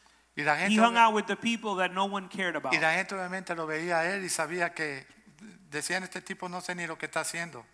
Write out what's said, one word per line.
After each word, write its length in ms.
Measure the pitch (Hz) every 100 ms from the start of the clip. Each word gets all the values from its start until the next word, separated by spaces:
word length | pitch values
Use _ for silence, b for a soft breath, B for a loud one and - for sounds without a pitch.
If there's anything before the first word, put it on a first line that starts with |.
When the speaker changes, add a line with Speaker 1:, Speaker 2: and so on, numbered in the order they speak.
| b b b -
Speaker 1:
Y 80 |
la 120 | 147 147
Speaker 2:
He 140 | 190
Speaker 1:
gente 80 | 214
Speaker 2:
hung 180 | 233 233
Speaker 1:
obvi-, 40 |
Speaker 2:
out 140 | 226
with 140 | 214 202
the 80 | 196
people 400 | 233 226 220 185
that 180 | 180
no 120 | 180 202
one 220 | 196 185
cared 260 | 196 185 156
about. 180 | 135
Speaker 1:
y 60 | 151
la 140 | 156
gente 200 | 170 190
obviamente 400 | 196 180 185 185 165
lo 120 | 156
veía 320 | 156 175 170
a 60 | 165
él 180 | 196
y 60 | 180
sabía 440 | - 156 180 170
que 320 | 170 156 135 - - - - 214 180 -
decían, 340 | 147 143 180
"Este 180 | 185 185
tipo 260 | - 190 185
no 140 | 180
sé 120 | 175 180
ni 120 | 170
lo 100 | 160
que 100 | 151
está 120 | 160
haciendo", 460 | 156 165 170 127 110